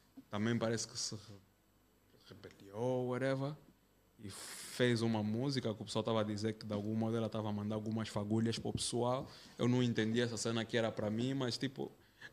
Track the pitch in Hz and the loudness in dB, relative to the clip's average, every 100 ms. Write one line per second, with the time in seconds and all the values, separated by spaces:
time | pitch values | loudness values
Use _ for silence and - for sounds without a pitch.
0 | _ - - 104 110 117 113 113 - - | _ -20 -8 -2 0 2 0 -2 -4 -6
1 | - 107 - 98 _ _ _ _ _ _ | -8 -8 -14 -20 _ _ _ _ _ _
2 | _ _ - 92 90 - 98 101 127 127 | _ _ -20 -20 -18 -20 -12 -4 -2 0
3 | 123 123 135 135 139 151 - _ _ _ | -2 -2 -2 -2 -4 -8 -16 _ _ _
4 | _ - 107 - - - - - 123 113 | _ -16 -14 -12 -14 -14 -10 2 4 4
5 | 113 110 107 110 139 131 117 101 107 113 | 2 0 0 0 -2 -2 -2 -6 -4 -2
6 | 110 113 107 104 110 107 107 104 104 110 | 0 0 0 -2 -4 -4 -6 -4 -2 -2
7 | 110 117 110 110 107 104 104 110 107 110 | 0 0 -2 -2 -4 -4 -4 -4 -2 -4
8 | 107 107 104 110 113 110 117 - - 120 | -2 -2 4 6 6 2 -2 -2 0 2
9 | 120 131 - - - - 120 123 120 113 | 2 2 -2 -12 -16 2 6 6 6 4
10 | 110 117 120 113 117 117 110 117 110 110 | 4 4 2 0 0 0 2 2 2 0
11 | 107 110 127 135 123 - 135 - - - | 0 0 0 0 0 -2 -4 -4 -8 -10
12 | - _ - | -20 _ -8